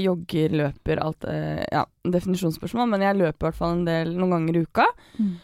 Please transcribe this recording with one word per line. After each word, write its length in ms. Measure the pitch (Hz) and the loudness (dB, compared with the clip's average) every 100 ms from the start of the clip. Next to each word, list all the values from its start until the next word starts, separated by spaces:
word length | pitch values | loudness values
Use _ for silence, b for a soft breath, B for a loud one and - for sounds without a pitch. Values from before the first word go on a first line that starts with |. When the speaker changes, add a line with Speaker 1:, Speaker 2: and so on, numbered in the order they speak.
| 190 | 2
Speaker 1:
jogger, 500 | 180 170 151 156 151 | 0 -2 0 2 2
løper, 400 | 147 - - 156 | -2 -4 -2 -2
alt, 220 | 156 - - | -2 -4 -6
eh, 400 | 156 156 156 - | -4 -4 -4 -2
ja, 100 | 147 - _ 175 | -2 -4 _ 0
definisjonsspørsmål, 840 | 175 180 180 170 160 - 233 240 | 0 0 0 0 -2 -6 -2 0
men 80 | 196 | 2
jeg 160 | 196 196 | 2 2
løper 240 | 165 - | 0 0
i 80 | 156 | -4
hvert 80 | 160 | -2
fall 140 | 170 | -2
en 100 | 175 170 | 0 0
del, 240 | 165 165 175 | 0 -2 0
noen 220 | 185 175 | 0 2
ganger 180 | 160 170 | 2 0
i 80 | |
uka. 220 | 160 - 359 - B B | 0 2 2 2 B B
Speaker 2:
Mm. 160 | 208 175 | -2 -2